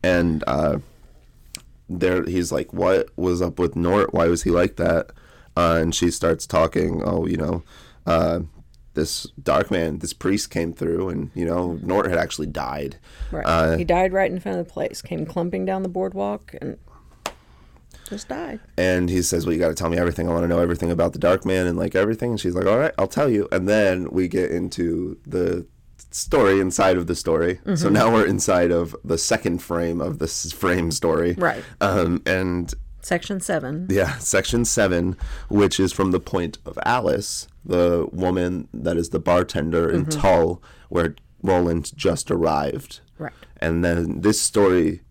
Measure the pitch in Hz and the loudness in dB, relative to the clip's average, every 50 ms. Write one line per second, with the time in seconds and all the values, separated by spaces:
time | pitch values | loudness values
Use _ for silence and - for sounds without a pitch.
0 | - 90 90 87 87 85 80 76 - - 62 73 78 76 73 - - - - - | 2 4 4 4 4 2 2 0 0 -2 0 2 2 2 0 -2 -6 -10 -20 -20
1 | - - - - - - _ - - - - - - - - - _ - 90 90 | -20 -20 -20 -20 -20 -20 _ -20 -20 -20 -20 -20 -20 -20 -20 -20 _ -10 -6 -2
2 | 92 90 90 90 - - 90 92 87 80 - 67 - - - 90 90 90 95 92 | 0 0 0 0 0 0 -2 -2 -2 0 -2 -4 -4 -4 -4 0 2 2 2 2
3 | - - - - 90 92 87 87 90 87 78 - 90 82 - 87 85 85 95 104 | 0 -2 -6 -2 0 0 0 0 0 -2 0 0 -2 0 0 0 0 2 4 2
4 | 98 - - 85 85 85 87 82 - 90 85 87 90 - - - 87 85 85 82 | 2 2 2 2 2 2 2 2 2 2 2 4 2 2 0 0 0 2 2 0
5 | - - - - - - - - - - - 82 85 82 82 82 82 85 78 - | 0 -4 -14 -20 -20 -20 -20 -20 -20 -6 0 2 2 4 4 2 2 0 0 2
6 | 87 87 80 - - 85 82 78 - - - 78 80 80 - 85 85 85 87 80 | 0 0 0 0 0 0 0 0 -2 -2 2 2 2 2 2 0 0 0 -2 -2
7 | - 90 90 85 82 85 87 85 80 80 87 87 - - - - - - - - | -2 -2 -2 0 0 -2 -2 -2 -2 -2 -2 -4 -6 -10 -20 -20 -20 -20 -20 -10
8 | - - 85 82 85 85 85 87 85 80 - - - - - - - - - - | -2 0 2 2 2 2 0 -2 -4 -8 -14 -20 -20 -20 -20 -20 -20 -8 -4 -4
9 | 78 - - - - - _ - 69 - 71 73 - - 101 90 82 82 76 73 | -2 -2 -4 -8 -8 -12 _ -8 -2 0 2 2 2 0 0 0 0 -2 -2 -4
10 | - - - _ - 90 101 104 - - - - 82 82 85 - - 85 85 85 | -8 -10 -10 _ -2 -2 0 0 -2 -4 -4 -4 -4 -4 -4 -6 -4 -2 -2 -2
11 | 92 95 87 - 71 71 - 87 87 82 85 90 90 90 85 78 - 78 92 101 | -2 -4 -4 -6 -8 -8 -6 -4 -2 -2 -2 -2 -2 -4 -6 -6 -4 0 0 0
12 | - 92 90 82 85 87 - - 78 76 71 76 67 65 67 76 71 69 - - | 2 2 0 0 -2 -2 -4 -6 -6 -6 -6 -8 -8 -6 -6 -6 -8 -8 -10 -12
13 | - - - - - - - 160 - - - 165 160 160 165 175 180 160 170 175 | -20 -20 -14 -12 -10 -8 -8 -4 0 2 2 4 4 2 2 0 2 2 2 2
14 | 185 190 185 190 190 - - 185 - 196 190 180 170 - - - - - - - | 2 2 2 0 0 0 -2 -6 -6 -6 -6 -6 -6 -8 -8 -8 -6 -6 -8 -10
15 | - - 175 160 156 156 - 175 170 175 180 190 185 185 190 190 190 185 175 180 | -12 -10 -8 -8 -8 -6 -6 -6 -4 -4 -4 -4 -4 -4 -4 -4 -4 -6 -4 -4
16 | 190 190 190 196 202 202 208 208 - - - - - - - - - - - - | -6 -4 -4 -6 -6 -6 -6 -8 -10 -16 -16 -12 -10 -12 -12 -12 -16 -20 -20 -20
17 | - - - - _ - - - _ _ - - - - - - _ - - - | -20 -20 -20 -14 _ -14 -14 -14 _ _ -20 -20 -20 -20 -20 -20 _ -20 -20 -20
18 | - - 202 208 - - - - - - 226 220 - - - - 90 92 90 90 | -14 -12 -12 -12 -10 -10 -10 -10 -8 -10 -12 -14 -16 -10 -4 0 0 2 2 2
19 | 90 87 90 92 87 - 90 85 80 87 82 80 87 80 82 - 90 82 85 87 | 2 2 0 0 0 0 -2 -2 0 0 0 2 2 0 0 0 -2 0 0 2
20 | 87 87 82 - 85 87 85 85 85 87 87 85 85 87 87 80 87 85 87 82 | 0 0 0 -2 -2 0 0 0 0 2 2 2 2 0 0 -2 -2 -2 0 2
21 | 85 85 - 78 78 87 92 95 - 95 95 92 90 90 85 85 87 87 - 92 | 0 0 0 0 2 2 2 2 2 0 0 0 0 0 0 -2 -2 0 0 0
22 | 101 107 113 107 - 120 117 101 - 90 87 92 90 95 104 120 147 160 - - | 2 2 0 -2 -2 -2 -2 -2 -2 -2 -2 2 2 2 4 4 2 0 0 -2
23 | 98 95 - - 147 139 113 104 98 - - 98 90 98 107 107 104 95 92 92 | -2 -2 0 0 2 2 2 2 0 0 0 0 2 2 4 4 4 4 2 0
24 | 90 - - 92 92 87 82 90 90 - 80 87 90 90 - - 87 85 82 82 | -2 -2 0 0 0 0 0 0 0 0 0 -2 -4 -4 -4 -2 -2 -2 -2 -2
25 | 90 90 - - - 143 - 92 87 90 87 90 - - - - - - - - | -4 -6 -8 -12 -12 -6 -2 -2 0 0 -2 -4 -6 -10 -20 -20 -20 -20 -20 -20
26 | - - - - - - - 147 117 98 95 98 95 95 87 - 98 95 92 92 | -20 -14 -10 -10 -6 0 2 4 4 6 4 4 2 2 2 2 4 4 4 2
27 | 87 82 87 - - 87 80 80 82 87 95 - - - 196 156 - 98 101 107 | 0 -2 -4 -4 0 0 2 2 2 0 -2 -4 -4 -4 -2 0 2 2 4 4
28 | 110 113 117 110 104 - 98 90 - - 95 90 87 85 87 85 85 80 - - | 4 6 6 4 4 4 2 0 2 2 2 4 4 4 2 2 0 -2 -8 -14
29 | - 67 82 82 - - 113 110 - 101 85 87 - - 87 85 85 85 85 85 | -4 -4 -2 -2 0 0 -2 0 0 -2 -2 -2 -4 -4 -2 -2 -2 -2 -2 -2
30 | 73 90 78 - 80 80 - - - 85 82 - - 92 90 92 82 82 76 - | -4 -4 -4 -4 -6 -6 -4 -6 -8 -8 -8 -2 0 0 2 2 0 -2 -2 0
31 | - 82 80 80 85 87 87 - 180 165 - 110 - - - - - 98 95 101 | 0 0 2 2 2 0 0 0 0 -2 -2 -4 -8 -14 -6 -2 0 0 2 2
32 | 87 85 87 - - - 92 92 95 92 90 90 87 - - - - - - - | 2 2 0 -2 0 0 0 0 0 -2 -2 -4 -4 -6 -8 -10 -10 -14 -16 -16
33 | - - 180 170 - - 208 190 - - 185 156 139 127 147 160 180 185 - 98 | -6 -4 -4 -4 -4 -6 -8 -6 -4 -4 -4 -4 -4 -6 -8 -8 -4 0 0 0
34 | 92 - - - - - - 95 95 - 120 117 120 - - 120 104 95 90 85 | 0 0 -2 -6 -6 0 0 0 0 2 0 0 0 0 2 2 2 2 2 2
35 | 87 90 92 - - - - - - - - 104 101 92 - - 95 90 - - | 0 -2 -2 -4 -8 -8 -8 -10 -8 0 4 4 4 4 4 2 0 0 2 0
36 | 95 95 90 90 - - - 92 87 80 - - - - - - - - 120 127 | 0 2 2 0 0 -2 -2 -2 -2 -2 -6 -10 -16 -12 -10 -4 0 0 0 2
37 | 113 90 - - 104 - - - - - - - - - 90 87 87 87 87 85 | 2 0 0 0 -2 -6 -8 -10 -10 -12 -20 -18 -6 -2 2 4 4 4 4 2
38 | 78 - - 85 92 90 90 90 87 87 92 87 69 - - 57 69 82 85 82 | 0 -2 -4 -2 0 0 2 2 0 0 -2 -4 -6 -8 -10 -4 -2 0 0 0
39 | 85 - - 80 78 - 87 90 90 - - 82 76 82 80 82 85 82 80 85 | -2 -2 -4 -2 2 4 4 4 2 0 -2 -4 -2 0 0 2 2 2 2 0
40 | 76 78 156 151 - 98 90 87 82 82 90 90 - - - - - - - 87 | -2 -2 -4 2 4 4 4 4 4 2 -2 -6 -10 -20 -20 -20 -18 -4 -2 -2
41 | 82 80 76 - _ _ - _ - 95 92 90 87 85 82 85 76 - - - | -2 -2 -4 -8 _ _ -20 _ 0 2 2 2 2 2 0 -2 -4 -6 -10 -2
42 | - 95 78 71 - - - 85 82 78 76 71 73 71 - 139 135 - - - | 0 0 0 0 -2 -4 0 0 2 2 2 0 0 -2 -4 -8 -10 -14 -20 -20
43 | - _ _ - 160 - - - - - - - - 82 82 85 87 87 85 85 | -20 _ _ -14 -14 -14 -14 -16 -20 -20 -10 -4 -2 0 0 2 2 2 2 2
44 | 85 85 - - 85 104 110 - - - - 107 101 95 92 90 80 80 85 87 | 0 -2 -2 2 2 2 2 2 0 0 2 4 4 6 6 6 4 2 0 -4
45 | - - | -12 -20